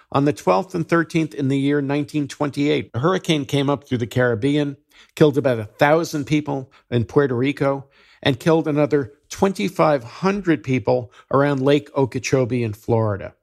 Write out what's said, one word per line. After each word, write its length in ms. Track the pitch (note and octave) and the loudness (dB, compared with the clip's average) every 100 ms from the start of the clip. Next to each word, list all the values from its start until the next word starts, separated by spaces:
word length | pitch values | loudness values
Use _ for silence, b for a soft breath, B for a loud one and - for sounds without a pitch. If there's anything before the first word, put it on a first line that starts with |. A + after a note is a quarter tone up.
| b | b
on 120 | C#3 | 0
the 80 | D3 | 0
twelfth 420 | D3 - F#3 F#3 | 0 0 0 -2
and 140 | F3 D#3+ | -6 0
thirteenth 460 | E3+ D#3+ E3 D#3 | 0 0 -2 -4
in 160 | - C3+ | -4 -2
the 80 | C#3 | 0
year 240 | C#3 D3 | 0 0
nineteen 460 | C#3 D3 C#3 D3+ C#3 | 0 -2 -2 -4 -6
twenty-eight, 640 | - D3 C#3 C#3+ D3 A2 | -4 -6 -2 0 -2 -4
a 60 | B2 | -2
hurricane 460 | D#3 F#3 - D#3 C3+ | 0 0 0 -2 0
came 240 | C#3+ C#3 | 0 0
up 160 | C#3+ - | -2 -2
through 120 | B2 | -4
the 100 | A#2 | -2
Caribbean, 720 | B2 B2 A2 C#3 D3 C#3+ C3+ _ b b - | 0 0 0 0 0 -2 -6 _ b b 4
killed 220 | D3+ C#3 | 4 4
about 220 | C3+ A#2 | 0 0
a 60 | G#2 | -4
thousand 600 | - D3 D#3+ D#3+ D#3 C3+ | 0 4 4 0 -6 -2
people 460 | D3+ D3 C#3 C3 b _ | -2 -2 -6 -10 b _
in 140 | A#2+ | -2
Puerto 320 | A2 D3 C#3 A#2+ | 2 2 2 0
Rico, 540 | C3+ C#3 C#3 C#3 - b b b | -2 0 -2 -2 -8 b b b
and 180 | - C3 | -2 0
killed 280 | E3 D#3+ D#3 | 2 2 2
another 460 | D3 D3 D3 C3+ - _ | 0 2 0 -2 -10 _
twenty-five 720 | - G3 F#3+ G3 - D#3+ C#3+ | -2 -2 0 -4 0 2 2
hundred 600 | A#2 - F#3+ G3+ F3+ C#3+ | -4 -4 -2 0 0 -2
people 480 | C3+ B2+ C3 B2+ A2+ b b | 0 -2 0 -2 -2 b b
around 300 | C3+ C#3+ C3+ | 0 2 2
Lake 320 | C3+ C#3+ C#3+ D3 | 2 2 0 -2
Okeechobee 680 | B2+ B2+ - C3+ A#2+ B2+ | -2 -4 0 0 0 -2
in 100 | A#2 | -4
Florida. 600 | G#2 - A#2 A2 G2 - - | -6 -2 0 0 -4 -10 -16